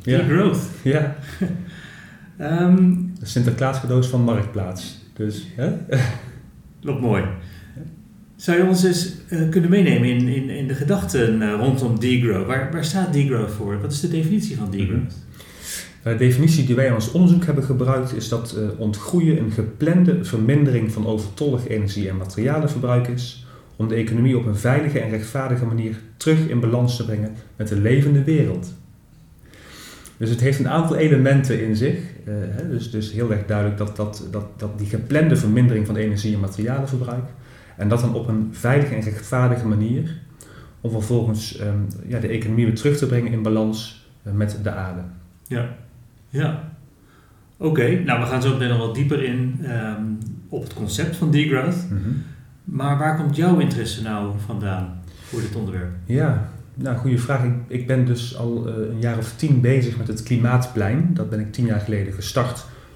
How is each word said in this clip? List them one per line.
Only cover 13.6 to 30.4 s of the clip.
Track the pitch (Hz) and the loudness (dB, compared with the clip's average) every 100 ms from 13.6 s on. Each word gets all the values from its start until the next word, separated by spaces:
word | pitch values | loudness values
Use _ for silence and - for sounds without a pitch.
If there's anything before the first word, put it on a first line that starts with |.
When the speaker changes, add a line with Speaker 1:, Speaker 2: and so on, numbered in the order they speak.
| 104 101 | -4 -4
Speaker 2:
Wat | 107 | -4
is | 143 | -4
de | 175 | -2
definitie | 160 160 208 - - | 0 0 0 -2 -4
van | 101 | -4
degrowth? | 98 95 120 | -2 0 0
Speaker 1:
Mhm. | 123 - - - - - - - - - | -2 -8 -18 -20 -20 -18 -14 -12 -14 -8
Eh, | 117 | -4
de | 113 | 2
definitie | 123 127 160 160 123 | 4 6 6 6 4
die | |
wij | 120 131 | 4 4
in | |
ons | 110 - | 2 0
onderzoek | 175 180 175 | 6 6 6
hebben | - 139 | 4 0
gebruikt | 127 123 123 131 127 123 | 2 2 2 2 0 -4
is | 110 | -4
dat, | 117 - | -4 -4
eh, | 110 107 104 | -4 -4 -2
ontgroeien | 110 104 - 175 170 151 | -4 -4 0 2 4 2
een | 107 | 0
geplande | 104 107 - 151 180 180 143 | -2 -4 0 2 6 6 4
vermindering | - 117 113 147 143 123 107 | 0 0 4 4 4 4 0
van | 110 107 | -2 -2
overtollig | 107 - - 147 120 - | -2 -4 -2 0 0 -2
energie- | 110 101 101 95 | -2 -2 -2 -4
en | 92 | -4
materialenverbruik | 92 - 120 156 151 - 123 123 123 | -6 -2 0 0 0 -2 0 2 0
is | 123 - - - - - - | -2 -6 -12 -18 -20 -16 -6
om | 110 | -2
de | |
economie | 113 113 117 127 123 | 0 0 2 4 2
op | 110 | 0
een | 101 | 0
veilige | 123 143 151 139 | 2 2 2 -2
en | 110 | -2
rechtvaardige | 107 107 139 131 123 117 | -4 -4 -4 -2 -2 0
manier | 113 110 107 - - | -2 -2 -6 -12 -4
terug | 160 156 160 | 2 4 4
in | 120 | 2
balans | 120 123 123 - | 2 2 2 0
te | |
brengen | 110 107 107 107 - - | -2 -2 -4 -8 -14 -8
met | 104 | -2
de | 101 | 2
levende | 107 131 143 143 | 4 4 6 4
wereld. | 147 156 104 90 - - - - - - - - - - - - - - - - | 4 2 2 0 -6 -14 -20 -20 -20 -20 -20 -20 -20 -20 -20 -20 -20 -20 -18 -6
Dus | 113 | -2
het | 117 | 0